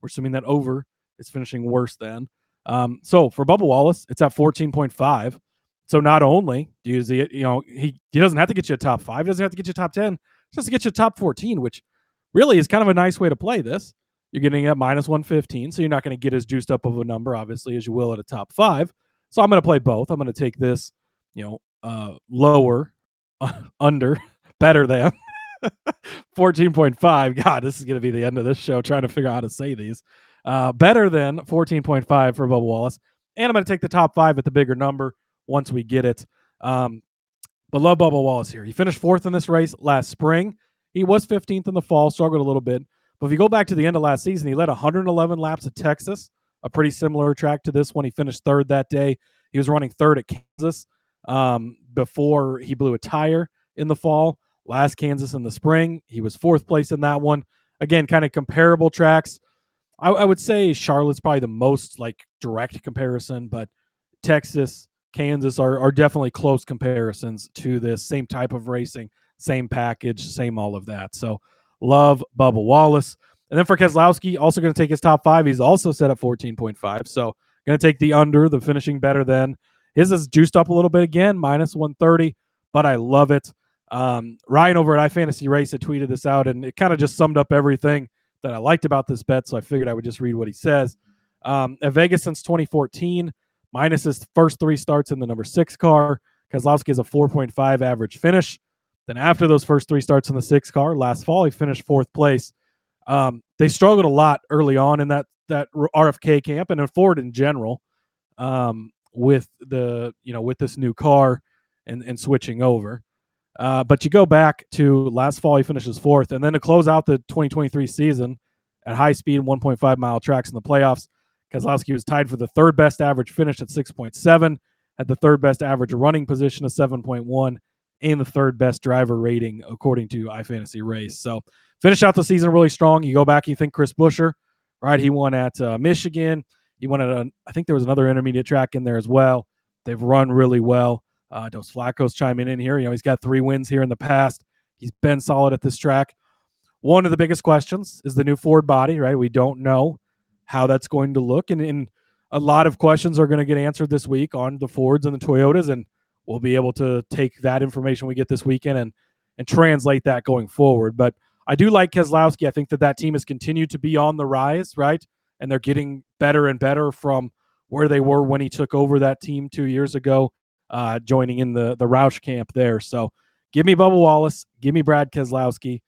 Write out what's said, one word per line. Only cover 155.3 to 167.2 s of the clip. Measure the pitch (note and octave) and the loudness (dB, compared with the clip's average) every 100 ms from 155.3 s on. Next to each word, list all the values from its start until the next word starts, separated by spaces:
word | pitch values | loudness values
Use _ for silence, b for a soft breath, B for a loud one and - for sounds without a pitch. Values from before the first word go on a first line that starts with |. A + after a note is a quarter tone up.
| C3+ C#3 E3+ D#3+ | 2 4 2 0
and | B2+ A2+ _ _ _ - | -4 -8 _ _ _ -12
we'll | A#2 | -6
be | B2 B2+ | -2 0
able | B2+ | -2
to | A#2+ C3+ B2 A#2 | -2 -2 -4 -6
take | D3 C3 _ | -4 -4 _
that | B2+ C3 | -2 -2
information | C3+ C3+ C3 B2+ C3 | -2 -4 -4 -4 -6
we | B2+ | -6
get | B2+ | -4
this | C3 - | -4 -2
weekend | C3 D3 C3+ | -2 -2 -4
and, | A#2 _ _ _ _ _ | -6 _ _ _ _ _
and | C3 | -4
translate | - E3 D3+ C3 C#3 D3+ | 4 4 4 2 0 0
that | B2 | -2
going | - B2+ G#2+ | 0 -2 -4
forward. | - C#3+ B2 A2 A#2 | 2 4 4 0 2
But | B2 - _ _ - | 0 0 _ _ -6
I | C#3+ | 2
do | G3+ | 4
like | G#3 F3+ | 4 4
Keselowski. | F#3 D#3+ D#3+ D#3+ - D3 | 2 2 4 2 2 -4
I | |
think | C3+ C#3+ | -4 -6
that | C#3+ | 0
that | D3 C#3 | 0 0
team | D#3+ | -4
has | D3+ - | -4 -6
continued | C3 D#3 D#3+ D#3+ | -10 -6 -4 -4
to | D3+ | -4
be | D3 D#3 | -2 0
on | D3 D#3 | 0 0
the | C#3+ | -4
rise, | C3+ C3+ D#3+ F#3 - | -2 -2 -2 -6 -2
right? | C#3+ D#3+ _ _ _ _ | -2 -2 _ _ _ _
And | C3+ | -6
they're | C3+ | -4
getting | B2 C#3 C#3+ C#3 _ _ | -2 -4 -4 -10 _ _
better | C#3+ D3 D3 | 0 2 2
and | B2+ | 0
better | C3+ C#3+ D3 | -2 0 -2
from | C3 C#3+ C3+ | -4 -4 -4